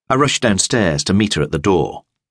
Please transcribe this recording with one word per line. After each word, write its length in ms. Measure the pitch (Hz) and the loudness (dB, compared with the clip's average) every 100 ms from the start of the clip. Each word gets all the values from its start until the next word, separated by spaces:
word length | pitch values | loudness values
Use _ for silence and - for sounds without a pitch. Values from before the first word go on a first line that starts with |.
| _ | _
I 40 | |
rush 260 | 131 143 - | 0 0 0
downstairs 640 | 117 95 - 123 95 73 | 0 0 0 0 0 0
to 80 | - | 0
meet 220 | 98 107 | 0 0
her 80 | - | 0
at 100 | 73 | -2
the 60 | 78 | -2
door. 480 | 85 90 65 - - _ _ | 0 2 0 -6 -18 _ _